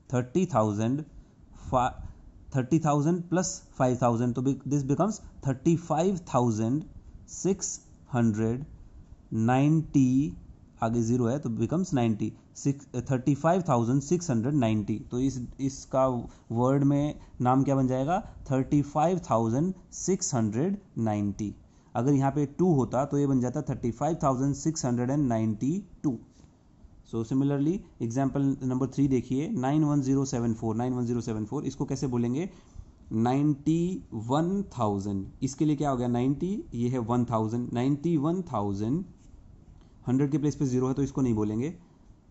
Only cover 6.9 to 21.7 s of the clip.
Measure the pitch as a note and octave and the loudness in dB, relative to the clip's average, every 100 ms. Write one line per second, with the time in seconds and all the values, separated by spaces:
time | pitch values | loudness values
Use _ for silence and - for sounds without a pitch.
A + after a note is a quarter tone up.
6.9 | - - - - - F3 G3 - - - | -14 -20 -20 -16 -4 -2 0 -4 -10 -14
7.9 | - - A#2+ A#2 G#2 A2+ B2 D3 - - | -20 -4 2 2 2 0 -2 -8 -16 -20
8.9 | - - - - A2 A2+ C3 D3 D#3+ D#3+ | -20 -20 -20 -6 0 2 4 4 4 4
9.9 | C#3+ B2+ C3 D#3 - - - - - A2+ | 4 6 4 0 -4 -16 -20 -20 -4 -2
10.9 | A#2 A#2 B2+ A2+ C#3+ C3+ A2 A2 D#3+ F#3 | 0 2 2 2 0 -2 -2 0 0 0
11.9 | C#3 A#2 G#2 - - - - C#3+ C#3 - | 2 2 0 -4 -8 -18 -4 -2 -2 -6
12.9 | B2 A#2+ C3 B2+ C#3 D#3+ F#3 F3 A#2+ A2+ | -6 -2 0 2 2 2 2 2 2 4
13.9 | C#3 C#3 F3 F3 A#2 A#2+ D3 A2+ G#2+ G2+ | 2 2 0 0 0 2 2 2 2 0
14.9 | G#2+ - B2 C3+ B2+ A#2 - C3+ - - | -4 -4 -2 -2 -2 -8 -6 -6 -6 -4
15.9 | C3+ C3 B2 B2 - - A#2 B2+ C#3 C#3 | 0 2 0 -6 -14 -6 0 2 4 4
16.9 | C#3+ D3 - - - B2 C3 C3+ C3+ B2+ | 2 0 -4 -14 -2 2 2 4 2 2
17.9 | C3 C#3 F#3+ - - - C3 C3 D3 C#3 | 0 0 -2 -4 -12 -2 -2 2 0 0
18.9 | D#3 D#3+ F3+ - A2+ A2+ B2 F3+ F#3 - | 0 0 0 0 2 2 2 0 -4 -12
19.9 | - - F#3+ - B2+ A2 A2 F3+ G3 - | -6 -2 -2 -2 0 0 0 -2 -4 -8
20.9 | - A2 G#2 G2+ G2 G#2 - - | -4 -2 0 -2 -4 -6 -8 -18